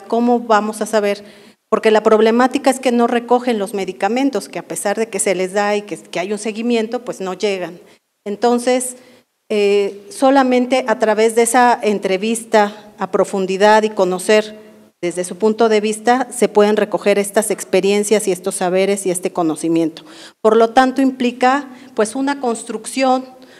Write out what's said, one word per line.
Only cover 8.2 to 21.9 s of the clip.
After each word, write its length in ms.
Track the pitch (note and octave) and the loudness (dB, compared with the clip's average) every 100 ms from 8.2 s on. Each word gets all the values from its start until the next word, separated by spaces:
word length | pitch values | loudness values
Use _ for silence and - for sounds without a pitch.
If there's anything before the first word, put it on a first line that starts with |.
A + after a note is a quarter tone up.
| G#3 | -12
Entonces, 720 | G3+ A#3+ A#3+ A#3+ B3+ B3 - - _ _ _ - | -2 0 0 0 -2 -2 -12 -20 _ _ _ -4
eh, 560 | G#3 G3+ G3+ G3+ G3+ - | 0 2 2 0 -6 -14
solamente 760 | - C4+ C#4 C4 B3+ B3 B3+ B3 | 0 4 4 4 2 2 0 0
a 120 | A3 | 0
través 360 | G#3+ G#3 A3+ A3 | 0 2 2 2
de 60 | |
esa 360 | A#3 B3+ B3 A#3+ | 2 4 4 4
entrevista 1120 | A3+ G3 G3 F#3 A3 A3+ - A3 G#3 G#3 - - | 0 -2 -2 -2 -2 -4 0 2 2 -4 -16 -10
a 140 | F#3+ | -4
profundidad 720 | G3 F#3 G3 F#3 F#3+ G#3 G#3+ | 0 0 -2 -2 2 4 4
y 60 | G#3+ | 2
conocer 680 | G#3+ F#3 F#3 - G#3+ G#3+ - - - _ _ | 0 0 0 2 2 0 -8 -20 -20 _ _
desde 220 | F3 E3+ | -6 -4
su 140 | F3+ F3 | -8 -2
punto 300 | A3 A3 A3+ | 0 2 2
de 140 | G#3+ | 2
vista, 460 | G#3+ G#3+ A#3+ B3 B3+ | 0 -2 0 0 -2
se 160 | - G3+ | -2 0
pueden 300 | G#3 G#3 G#3+ | 4 4 2
recoger 400 | G3+ - G#3 G3+ | -2 -2 0 0
estas 340 | G3 A3+ G#3 | 0 -2 -2
experiencias 760 | F#3 - F#3 F#3+ G#3 G#3 G#3+ G3+ | -4 -2 0 2 0 2 0 0
y 40 | |
estos 240 | F3+ G3+ - | -4 -4 -4
saberes 500 | F3+ F#3+ F#3+ G3 F#3+ | -2 0 0 -2 -4
y 60 | |
este 200 | E3+ F3+ | -4 -4
conocimiento. 720 | - E3 D3+ E3 E3 D#3+ - - - - _ | -2 -4 -2 -2 0 -2 -6 -20 -20 -20 _
Por 140 | G#3+ G#3+ | 2 4
lo 140 | A3+ | 4
tanto, 320 | A#3+ C4 C4 | 2 2 2
implica, 680 | C4+ C4 B3 A#3+ B3+ C#4 C#4 - - | 0 0 -4 0 0 0 -4 -18 -8